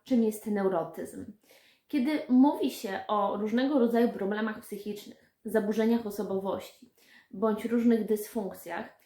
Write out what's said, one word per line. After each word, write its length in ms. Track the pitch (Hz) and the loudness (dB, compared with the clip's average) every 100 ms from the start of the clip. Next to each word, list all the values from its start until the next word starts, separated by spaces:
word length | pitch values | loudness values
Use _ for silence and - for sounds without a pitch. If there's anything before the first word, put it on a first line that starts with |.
czym 200 | - 247 | -2 0
jest 220 | 220 214 - | 2 -2 -4
neurotyzm. 800 | 208 190 180 - - 170 - - - _ - _ _ _ | 0 0 0 -2 -8 -12 -12 -16 -18 _ -20 _ _ _
Kiedy 340 | 294 247 302 - | -2 0 -2 4
mówi 420 | 254 277 349 277 | 6 6 4 -2
się 320 | - 214 196 - | -4 -6 -6 -2
o 300 | 208 196 202 | 0 0 -2
różnego 420 | 214 233 269 294 | -2 0 2 4
rodzaju 300 | 233 233 240 | 4 4 2
problemach 520 | - 196 208 220 220 | 0 -4 -2 -4 -6
psychicznych, 680 | - 196 208 208 - - _ _ 220 | -10 -12 -10 -12 -14 -20 _ _ -2
zaburzeniach 600 | 214 202 214 220 233 208 | 0 2 2 2 2 0
osobowości 840 | 202 190 190 190 - - - - _ _ - _ | -6 -4 -4 -4 -6 -8 -18 -20 _ _ -20 _
bądź 340 | 190 220 208 226 | -2 0 0 0
różnych 400 | 233 233 226 208 | 2 4 4 4
dysfunkcjach, 800 | 214 - 233 196 - - 170 139 - | -2 -2 -6 -6 -8 -10 -10 -10 -16